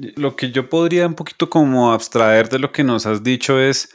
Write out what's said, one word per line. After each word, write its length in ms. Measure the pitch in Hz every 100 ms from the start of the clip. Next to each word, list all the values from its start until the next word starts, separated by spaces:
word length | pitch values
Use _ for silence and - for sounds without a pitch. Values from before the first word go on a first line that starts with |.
| 123 -
Lo 200 | 143 131
que 160 | 131
yo 180 | 127 127
podría 360 | 165 170 175 175
un 80 |
poquito 360 | 165 160 - 165
como 420 | 165 143 131 120
abstraer 580 | 113 - 120 110 110 113
de 100 | 131
lo 120 | 135
que 120 | -
nos 220 | 139 117 113
has 180 | 107
dicho 360 | 113 127 - 135
es, 300 | 135 135 -